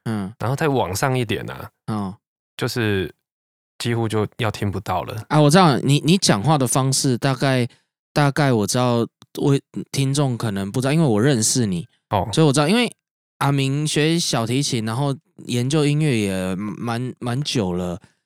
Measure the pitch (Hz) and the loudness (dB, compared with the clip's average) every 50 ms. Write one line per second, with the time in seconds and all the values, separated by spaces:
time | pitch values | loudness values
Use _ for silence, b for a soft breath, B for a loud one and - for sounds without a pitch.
0 | - 113 113 104 98 92 113 - - 113 135 135 165 151 139 120 101 85 95 - | -8 -6 -6 -6 -6 -8 -10 -6 -4 -4 -2 -2 0 0 0 0 0 -2 -2 -2
1 | 151 135 131 127 120 104 110 - - - - - - - _ _ _ - - 104 | -2 0 0 0 -2 -2 -4 -4 -6 -8 -12 -12 -14 -16 _ _ _ -8 -6 -6
2 | 101 95 90 - _ _ _ _ _ _ _ - 127 123 - 127 113 107 101 95 | -6 -6 -10 -12 _ _ _ _ _ _ _ -6 -6 -4 -2 -2 0 0 0 -2
3 | 90 - - _ _ _ _ _ _ _ _ _ _ _ _ - - 120 117 113 | -2 -6 -8 _ _ _ _ _ _ _ _ _ _ _ _ -8 -4 -2 -2 -2
4 | 113 110 107 107 104 - _ - 117 107 - - 104 101 92 98 - - 92 87 | -2 -2 0 -2 -2 -2 _ -4 -4 -4 -2 -2 -4 -4 -4 -4 -4 -4 -4 -4
5 | - - - 110 - - 143 151 151 143 147 196 185 156 127 98 - 127 143 147 | -4 -6 -10 -10 -4 0 4 4 6 6 6 6 6 6 4 2 2 2 2 2
6 | - 143 180 202 - - 131 101 98 143 160 143 131 117 - 143 131 135 131 - | 2 2 2 2 2 2 2 2 2 2 2 2 2 2 2 0 2 2 0 0
7 | - 139 123 113 - 139 131 127 147 135 131 127 120 - b b b b _ _ | 0 0 0 0 0 -2 -2 0 0 0 2 0 0 -2 b b b b _ _
8 | _ _ - 151 147 139 135 - 147 135 123 110 101 - - 123 123 123 120 117 | _ _ 0 2 2 2 2 2 2 2 2 2 2 0 0 0 2 2 2 0
9 | 117 - _ _ - _ - - - 143 139 135 - _ - 101 - _ - - | 0 -2 _ _ -20 _ -6 -2 0 2 2 0 -2 _ -12 -12 -12 _ -4 -2
10 | 135 135 135 147 147 131 120 113 - 113 98 98 95 98 101 131 123 135 147 165 | -2 0 0 0 0 0 -2 -2 -4 -4 -4 -4 -4 -4 -4 -2 -2 0 2 2
11 | 165 135 107 101 113 147 139 110 110 - - 131 117 101 90 85 82 - _ _ | 2 2 4 4 4 4 2 2 2 0 0 0 0 0 -2 -4 -6 -8 _ _
12 | _ - 107 98 - 110 - - 160 147 120 151 147 151 208 247 240 202 - _ | _ -2 -2 -2 0 0 2 2 4 4 4 2 2 2 2 0 0 -2 -6 _
13 | _ _ _ _ _ _ _ - 143 139 143 139 135 135 135 147 151 156 - 156 | _ _ _ _ _ _ _ -2 0 0 0 0 0 0 -2 -2 -2 -2 0 0
14 | 147 160 165 170 165 - - 120 113 107 123 139 143 - 135 117 107 113 113 123 | 2 2 2 0 -2 -2 -2 -2 -2 0 0 -2 -2 -2 -2 -2 -2 -2 -2 -2
15 | 143 139 135 - _ _ _ - - - 120 120 123 135 160 156 147 147 147 151 | -2 -2 -4 -6 _ _ _ -14 -8 -4 -2 -2 0 0 2 2 2 2 2 2
16 | 160 151 123 110 104 98 95 92 92 92 95 90 104 104 92 - 101 120 117 117 | 2 2 2 2 0 0 0 -2 -2 -4 -4 -4 -6 -8 -8 -8 -6 -6 -6 -6
17 | 127 127 - - 117 123 120 135 147 - - 131 98 90 87 90 90 87 87 87 | -6 -8 -8 -8 -6 -4 -4 -4 -4 -2 -2 -2 0 0 -2 -2 -4 -4 -6 -8
18 | b b b b b | b b b b b